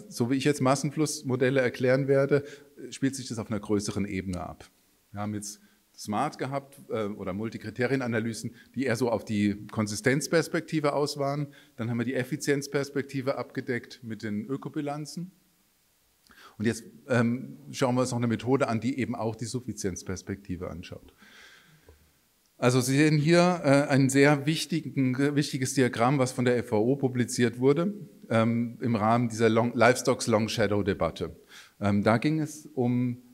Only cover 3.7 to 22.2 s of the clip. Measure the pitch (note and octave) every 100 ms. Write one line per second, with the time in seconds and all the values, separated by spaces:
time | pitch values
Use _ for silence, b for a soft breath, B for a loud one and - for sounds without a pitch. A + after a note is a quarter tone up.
3.7 | G#2 G#2 G#2 G2 F#2 F#2 F2+ E2+ - -
4.7 | _ _ _ _ G2+ G#2 G#2 G2+ - b
5.7 | b _ - - G#2 C#3+ - C3+ C#3 -
6.7 | - - A2+ G#2 G#2 F#2 F#2+ A2+ A2 G#2+
7.7 | G2+ B2 C3+ B2 A2+ A#2 A2 A#2+ - B
8.7 | - C3+ A2 A#2+ G#2+ - G#2+ G#2 G2+ G#2
9.7 | - G#2+ G#2+ - C#3 D3 E3+ D#3 F3 D#3+
10.7 | D#3 D3 C#3 C#3+ D3 C#3 C#3+ C#3+ B B
11.7 | - A2+ A#2+ A#2+ C3 B2 D3+ - C#3 C#3+
12.7 | D3 C#3+ C#3+ B2 C#3 B2+ - A#2+ - B2
13.7 | A#2+ A#2+ - A2+ G#2+ A2 G#2 A#2+ C3+ C#3+
14.7 | D#3 C#3+ D3 D3+ - F3 - _ _ _
15.7 | _ _ _ _ _ _ B B B G#2+
16.7 | A2 - - - A#2+ A#2 B2 C#3 - -
17.7 | C3 C3 B2+ B2 A#2+ A#2+ A2+ A2 C3+ C3
18.7 | A2+ A#2 C3+ G#2+ A#2+ A2 A2 A2+ B2+ -
19.7 | G2+ G2 F2+ - F2+ - G2 - F2+ F2+
20.7 | E2 E2 - - _ B B B B B
21.7 | B B B B B